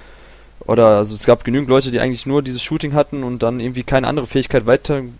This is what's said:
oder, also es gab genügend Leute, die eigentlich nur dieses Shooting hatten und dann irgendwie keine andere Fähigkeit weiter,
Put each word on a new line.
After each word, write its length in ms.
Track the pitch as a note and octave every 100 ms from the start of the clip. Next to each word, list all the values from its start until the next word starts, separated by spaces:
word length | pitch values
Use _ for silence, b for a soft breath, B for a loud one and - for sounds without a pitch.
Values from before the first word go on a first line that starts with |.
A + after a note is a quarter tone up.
| B B B B B - -
oder, 320 | A2+ A2 G#2
also 180 | G#2+ G#2
es 100 | -
gab 200 | A#2+ A#2+
genügend 240 | C3 C3
Leute, 220 | C3 C3+
die 100 | A#2+
eigentlich 240 | C3 A#2+ C3+
nur 160 | C#3+
dieses 200 | C3+ B2
Shooting 320 | - D#3 D3+
hatten 300 | D3 D3 C#3+
und 180 | B2 B2
dann 200 | A#2 B2
irgendwie 220 | A#2+ B2+
keine 240 | - C3+ A#2+
andere 180 | D3 B2
Fähigkeit 400 | C3+ - C3 A2
weiter, 380 | C3+ - C#3 B2 A#2+